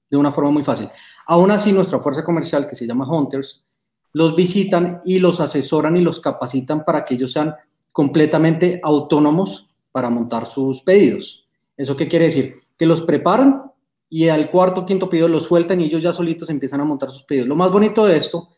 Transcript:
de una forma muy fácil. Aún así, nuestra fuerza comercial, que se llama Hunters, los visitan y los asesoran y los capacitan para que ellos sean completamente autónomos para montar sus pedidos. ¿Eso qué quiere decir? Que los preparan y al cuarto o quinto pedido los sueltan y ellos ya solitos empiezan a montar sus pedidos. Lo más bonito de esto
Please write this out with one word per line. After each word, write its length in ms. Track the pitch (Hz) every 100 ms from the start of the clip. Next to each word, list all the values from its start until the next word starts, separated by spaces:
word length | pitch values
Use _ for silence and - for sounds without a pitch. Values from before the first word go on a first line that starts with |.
| _
de 100 | 143
una 140 | 147
forma 200 | 139 143
muy 120 | 147
fácil. 240 | 139 113 104 - - - -
Aún 240 | 170 190
así, 240 | 208 208
nuestra 240 | 190 180 139
fuerza 260 | 147 135
comercial, 440 | 156 165 139 147 139
que 80 | -
se 100 | 117
llama 240 | 120 135
Hunters, 560 | 165 131 135 135 - _ _ _ _ _
los 220 | 151 160 160
visitan 640 | 180 202 185 175 175 -
y 140 | 185 185
los 220 | 180 175
asesoran 580 | 147 147 127 156 151 175
y 40 |
los 180 | 170 165
capacitan 680 | 143 - 127 135 131 151 160
para 180 | 156
que 120 | - 123
ellos 160 | 127
sean 240 | 156 156 156 _ _ _
completamente 880 | - 139 156 151 160 160 165 180 175
autónomos 840 | 156 147 147 147 147 165 190 - _ _ _
para 180 | 131 120
montar 360 | 117 117 117 113
sus 360 | - 135 131
pedidos. 640 | - 202 139 101 - - _ _ _ -
¿Eso 200 | 135 135
qué 100 | 151
quiere 180 | 170 165
decir? 360 | 139 127 - _ _
Que 80 | 165
los 160 | 160
preparan 640 | - 147 170 220 269 269 - _ _ _ _
y 200 | 160 165
al 200 | 156 147
cuarto 300 | 185 185 185
o 40 | 180
quinto 240 | 190 185
pedido 180 | 170 165
los 160 | 156
sueltan 360 | - 175 170 185
y 60 | 151
ellos 180 | 160
ya 100 | 170
solitos 360 | 175 170 160 165
empiezan 320 | 143 131 139
a 40 | 147
montar 260 | 143 131
sus 120 | -
pedidos. 240 | - 139 120
Lo 80 | 151
más 160 | 185
bonito 340 | 196 214 214 208
de 120 | 156
esto 320 | - 170 -